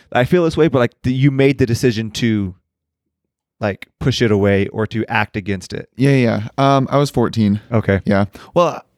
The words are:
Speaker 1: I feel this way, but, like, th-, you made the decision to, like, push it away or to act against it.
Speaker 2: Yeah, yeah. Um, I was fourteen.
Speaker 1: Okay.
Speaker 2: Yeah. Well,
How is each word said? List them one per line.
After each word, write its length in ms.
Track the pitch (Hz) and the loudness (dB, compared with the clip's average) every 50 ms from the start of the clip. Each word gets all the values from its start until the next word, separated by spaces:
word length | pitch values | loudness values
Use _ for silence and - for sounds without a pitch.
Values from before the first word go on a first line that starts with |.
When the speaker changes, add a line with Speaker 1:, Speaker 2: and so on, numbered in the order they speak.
| - _ | -16 _
Speaker 1:
I 140 | - 120 127 | -2 -2 0
feel 180 | 131 175 180 170 | 2 2 2 2
this 140 | 160 - | 0 2
way, 100 | 147 156 | 2 2
but, 120 | 165 131 135 | 2 4 2
like, 220 | 120 117 - _ - | 0 0 -4 _ -4
th-, 120 | 127 127 | -4 0
you 160 | 131 135 143 | 2 2 2
made 260 | 135 135 139 139 139 | 4 4 4 2 4
the 80 | - 131 | 2 0
decision 460 | 113 117 - - 127 110 107 113 107 | 0 0 0 0 0 0 0 -6 -8
to, 440 | - - 123 113 110 104 98 92 92 - _ _ _ _ _ _ _ _ _ _ _ _ _ _ _ _ _ _ _ _ | -6 -2 0 0 0 0 -2 -4 -8 -12 _ _ _ _ _ _ _ _ _ _ _ _ _ _ _ _ _ _ _ _
like, 260 | 113 104 95 - - - _ _ | -6 -6 -6 -6 -12 -20 _ _
push 220 | - 139 120 - | -2 -2 0 0
it 100 | 123 110 | 0 2
away 360 | 107 101 98 101 101 98 98 | 2 2 2 2 2 0 0
or 180 | - - 107 107 | -2 -4 -6 -6
to 180 | - - 110 107 | -6 -4 -8 -6
act 300 | - 107 107 107 - - | -4 -2 -4 -4 -4 -6
against 340 | 107 92 101 98 92 - - - | -8 -6 -6 -8 -8 -8 -12 -14
it. 160 | - - - _ | -14 -14 -16 _
Speaker 2:
Yeah, 160 | - 131 139 | 0 0 2
yeah. 360 | 139 131 123 113 107 104 107 120 - | 2 2 2 2 0 -2 -4 -6 -4
Um, 300 | - 139 139 139 139 135 - | -2 0 2 2 0 0 0
I 60 | 131 | 0
was 120 | 139 147 139 | 0 0 0
fourteen. 520 | - 135 117 85 - 113 110 101 101 107 - - | 0 -2 -2 -2 0 0 2 2 0 -2 -4 -2
Speaker 1:
Okay. 300 | 117 110 - - 98 95 - | -2 -2 0 0 0 0 0
Speaker 2:
Yeah. 200 | - 101 98 101 98 - - - - - | 0 0 0 0 -2 -6 -16 -20 -4 0
Well, 300 | 170 175 156 - - - _ _ | 0 0 0 -2 -6 -14 _ _